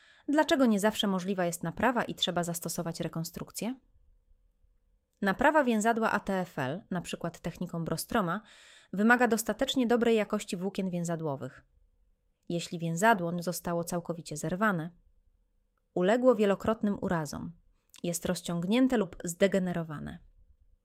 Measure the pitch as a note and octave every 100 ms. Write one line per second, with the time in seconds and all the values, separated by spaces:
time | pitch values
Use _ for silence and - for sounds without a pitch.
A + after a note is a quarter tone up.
0 | _ _ - D4 D4+ E4 B3+ G3+ G#3+ G#3+
1 | G#3 F#3 F3+ F#3+ E3+ E3+ E3 - A3+ A#3+
2 | - E3 - F3 E3+ E3+ - - E3 -
3 | D#3+ E3 E3 - - - G#3 C4 _ _
4 | _ _ _ _ _ _ _ _ _ _
5 | _ _ G3+ F#3+ C#4 D#4 B3 A3 A3 A3+
6 | A3 G3+ - F#3+ F3+ - C3 E3 - F3+
7 | - - E3+ - F3 - F3 E3+ D#3+ D#3+
8 | - A#3 F3 G#3 - - - - _ F#3
9 | A3 B3 B3 A3 - G#3+ C4 C4 A#3 A#3
10 | A#3 A3+ G3+ G#3+ - F#3 F#3+ G3 F#3+ F3
11 | E3+ E3 D#3+ C3 B2+ - _ _ _ _
12 | _ _ _ _ - E3+ - F3 E3 E3
13 | G#3+ G#3+ E3+ F3 E3+ E3+ - E3+ E3+ F3+
14 | E3+ E3+ - D3+ D#3 F3+ A3 F3 E3+ -
15 | _ _ _ _ _ _ _ _ _ -
16 | F3+ A#3+ B3+ G#3+ G3+ F#3+ - A3 G#3 G3+
17 | F#3+ E3+ D3+ - E3+ - _ _ _ -
18 | F3 E3+ F3 F3 - E3+ F3 A#3+ C4 B3
19 | F#3 - F3 E3+ G3 G3 F3+ E3+ D#3+ D3
20 | - F3 - _ - _ _ _